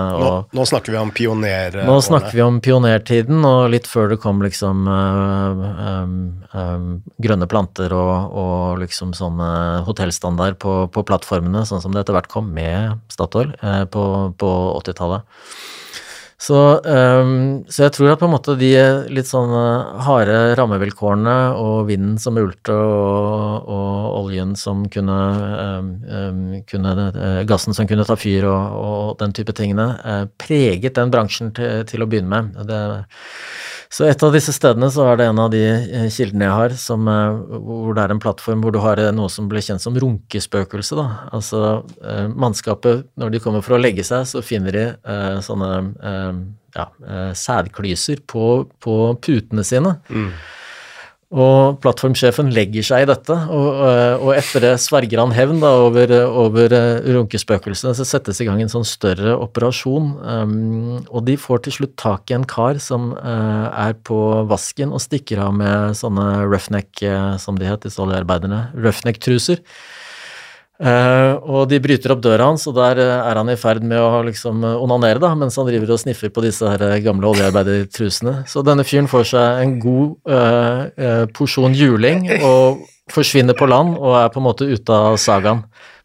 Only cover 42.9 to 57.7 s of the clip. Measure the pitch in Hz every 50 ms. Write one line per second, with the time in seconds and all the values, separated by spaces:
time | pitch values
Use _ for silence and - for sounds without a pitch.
42.9 | 117 127 131 - _ 135 120 110 113 113 - 117 107 107 98 - 123 120 127 120
43.9 | 95 98 92 - 127 127 127 127 - 127 113 - 120 101 95 95 95 104 113 120
44.9 | 113 - - 110 104 101 98 95 98 98 101 - 107 98 95 95 92 95 95 98
45.9 | 101 - - 101 95 95 95 92 90 90 92 98 107 - _ _ - - - -
46.9 | _ _ - 95 98 95 92 95 90 - - - 123 107 87 92 - - 101 95
47.9 | 87 - - - 147 143 - - - 113 113 117 123 131 135 - _ _ - 117
48.9 | 110 110 113 117 120 - - - 143 107 - - 107 107 98 - 127 127 165 190
49.9 | 170 - - - 120 110 104 92 87 82 - - - - - - - - - -
50.9 | - - - - _ _ _ _ 175 135 131 131 135 135 135 139 139 135 - 127
51.9 | 123 - - 131 127 - 131 123 - - 147 131 117 110 101 98 107 110 104 -
52.9 | 131 127 139 139 131 - - - 165 170 156 165 165 143 139 147 135 139 139 127
53.9 | 123 120 120 120 123 127 135 135 135 143 - - - 131 120 123 127 120 - -
54.9 | 156 135 123 107 117 113 120 127 113 123 131 143 165 160 151 147 131 127 120 120
55.9 | 117 120 123 117 120 123 123 123 113 123 117 110 110 117 117 113 123 120 117 117
56.9 | 117 117 - 131 123 123 113 101 - 104 - - 107 90 - 101